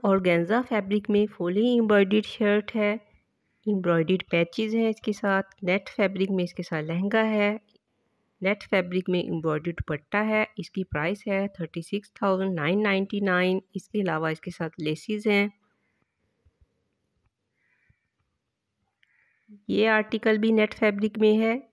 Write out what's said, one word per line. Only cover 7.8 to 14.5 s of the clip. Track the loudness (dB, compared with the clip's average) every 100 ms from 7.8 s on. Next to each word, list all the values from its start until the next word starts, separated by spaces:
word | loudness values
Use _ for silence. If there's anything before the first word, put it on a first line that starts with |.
| _ _ _ _ _ _
नेट | -4 -4
फैब्रिक | -2 -2 0 -2 0
में | -2
एम्ब्रॉयडर्ड | -2 -4 -2 -2 -4 -6
दुपट्टा | -6 -8 -4 -2
है। | 0 0 -2 -6
इसकी | -10 -8 -6
प्राइस | -4 -4 -4 -4
है | -2 -2
थर्टी | -6 -10 -10
सिक्स | -8 -8 -8 -4
थाउजेंड | -2 0 -2
नाइन | -2 0 2
नाइंटी | 2 0 -2 -2
नाइन। | 0 2 2 0 -4 -12
इसके | -8 -4
अलावा | -2 -2 -2
इसके | -4 -10